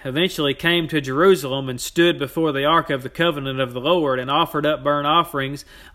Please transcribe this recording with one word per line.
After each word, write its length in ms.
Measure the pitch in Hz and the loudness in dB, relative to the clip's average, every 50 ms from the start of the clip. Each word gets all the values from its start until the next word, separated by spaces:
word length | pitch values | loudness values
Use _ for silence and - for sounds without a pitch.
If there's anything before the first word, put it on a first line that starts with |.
| - | -8
eventually 500 | 135 127 156 180 180 - - 151 139 131 | -4 -2 0 0 0 0 -2 -2 -2 -2
came 340 | - - 170 170 175 165 147 | 0 0 0 0 0 0 0
to 120 | 165 151 | -2 -2
Jerusalem 680 | 131 131 131 143 180 196 190 160 143 131 131 139 135 131 | -2 -2 0 4 4 4 4 4 2 -4 -4 -4 -4 -6
and 120 | 123 123 | -8 -8
stood 380 | - - - 170 170 175 160 135 | -8 -4 0 2 4 4 2 0
before 340 | 139 127 - 165 160 156 | -4 -4 -2 -2 -2 0
the 120 | 135 139 139 | 0 0 2
ark 240 | 151 165 165 156 - | 4 2 2 2 0
of 140 | 143 131 | -4 -4
the 80 | 127 131 | -4 -8
covenant 500 | - - 165 170 151 143 135 135 131 131 | -2 0 0 0 0 -2 -6 -6 -2 -2
of 140 | 135 123 120 | -4 -4 -4
the 60 | 127 | -4
Lord 380 | 123 156 180 180 156 139 127 127 | 0 2 2 2 2 0 0 -2
and 120 | 127 135 | -2 0
offered 340 | 143 156 165 - - 151 147 | 0 0 0 0 -2 -2 0
up 180 | 151 156 135 | 0 -2 0
burnt 240 | 135 143 147 147 143 | 0 0 0 0 2
offerings, 580 | 147 156 170 170 - - 139 135 135 143 139 - - - - - - | 2 2 2 2 0 -4 -4 -4 -4 -6 -10 -14 -20 -20 -20 -20 -8